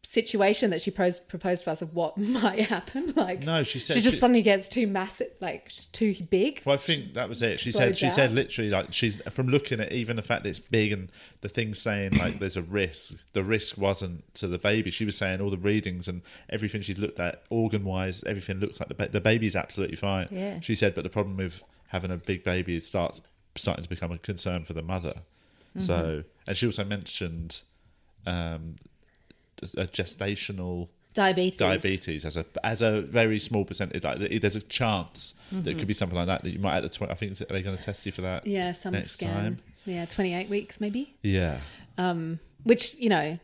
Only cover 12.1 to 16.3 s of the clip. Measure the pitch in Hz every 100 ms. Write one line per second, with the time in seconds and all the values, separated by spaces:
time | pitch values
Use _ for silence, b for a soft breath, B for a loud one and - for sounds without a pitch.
12.1 | 104 87 - 95 92 82 101 92 - -
13.1 | - - 98 95 110 - - 98 95 92
14.1 | 85 - - 95 87 101 110 104 - 107
15.1 | - 95 95 101 95 98 107 98 90 87
16.1 | 90 B